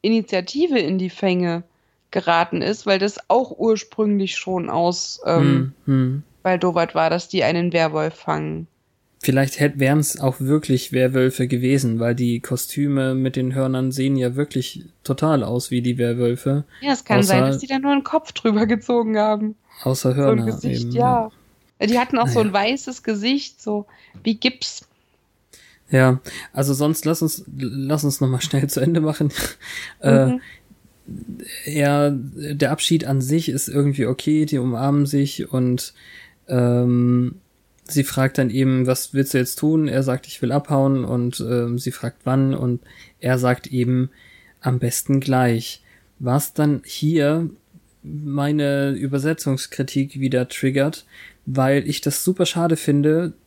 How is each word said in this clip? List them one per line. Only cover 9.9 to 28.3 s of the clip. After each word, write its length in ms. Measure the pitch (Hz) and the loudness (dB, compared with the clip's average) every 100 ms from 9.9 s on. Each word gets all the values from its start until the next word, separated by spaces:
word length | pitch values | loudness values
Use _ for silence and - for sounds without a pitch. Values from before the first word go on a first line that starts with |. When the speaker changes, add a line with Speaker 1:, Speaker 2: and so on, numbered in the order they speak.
| 151 143 - | 2 0 -2
Speaker 2:
auch 220 | 135 127 | -2 -2
wirklich 520 | 135 151 - 127 - | 0 0 2 -2 0
Werwölfe 540 | 127 127 131 127 127 127 | 0 2 2 0 0 -2
gewesen, 540 | 123 127 139 131 113 | 0 2 2 0 0
weil 140 | 117 | -2
die 260 | 120 120 117 | 0 0 -2
Kostüme 760 | - 123 - - 143 139 131 | -4 -6 -6 -2 0 0 0
mit 220 | 131 131 131 | 0 -2 -2
den 180 | 127 | -2
Hörnern 380 | 131 131 131 131 | -2 -2 0 -2
sehen 240 | 135 135 135 | 0 0 2
ja 180 | 123 | 0
wirklich 520 | 127 147 131 123 - - _ | -2 -2 -2 -6 -10 -20 _
total 400 | - 131 160 147 | -6 0 2 2
aus 260 | 101 123 - | 0 -4 -2
wie 120 | 123 | -2
die 160 | 123 120 | -2 0
Werwölfe. 680 | 120 120 120 123 - 143 147 - | 0 0 0 0 -2 -2 -4 -8
Speaker 1:
Ja, 120 | 285 | -4
es 120 | 269 | -4
kann 180 | - 202 | 2 2
sein, 180 | 202 190 | 4 4
Speaker 2:
Außer 60 | 269 | 4
Speaker 1:
dass 100 | 277 | 0
die 80 | 269 | -2
da 120 | 269 | -2
nur 140 | 277 | 0
einen 100 | 277 | 0
Kopf 300 | 269 311 - | 0 -2 -2
drüber 320 | - 226 208 220 | -2 0 2 2
gezogen 520 | 233 - 240 220 214 | 0 0 0 2 2
haben. 380 | 214 214 214 214 _ - | 2 2 -2 -6 _ -6
Speaker 2:
Außer 300 | 127 131 131 | -2 0 0
Speaker 1:
So 0 | |
ein 20 | 131 | 2
Speaker 2:
Hörner 300 | 139 123 113 | 4 4 2
Speaker 1:
Gesicht, 400 | 113 - 123 120 | -2 -2 -2 -2
Speaker 2:
eben, 60 | |
Speaker 1:
ja. 380 | 123 247 247 220 _ _ _ _ _ | 2 2 2 -2 _ _ _ _ _
Speaker 2:
ja. 80 | 208 | 0
Speaker 1:
Die 120 | 240 | 0
hatten 200 | 247 254 | 2 0
auch 100 | 226 | 2
so 120 | 233 | 2
ein 120 | 214 | 2
Speaker 2:
Naja. 160 | 196 214 | 2 0
Speaker 1:
weißes 340 | 269 - 254 | -2 -6 -8
Gesicht, 580 | - 214 220 277 - _ | -4 -2 0 0 -2 _
so 260 | - 208 208 _ - - | -6 -6 -6 _ -20 -6
wie 140 | 226 214 | -4 0
Gips. 500 | 247 254 - - _ _ _ _ _ _ _ - - _ _ | -2 -4 -12 -12 _ _ _ _ _ _ _ -20 -20 _ _
Speaker 2:
Ja, 300 | 135 131 127 - - - | 4 6 4 -4 -16 -10
also 200 | - 139 | -2 0
sonst 320 | 139 147 160 | 2 0 0
lass 160 | 156 165 | -2 0
uns, 240 | 160 - - 139 | -2 -4 -12 -8
lass 460 | 127 135 135 151 | -6 -6 -2 0
uns 160 | 143 135 | 0 0
noch 80 | |
mal 120 | 127 | 0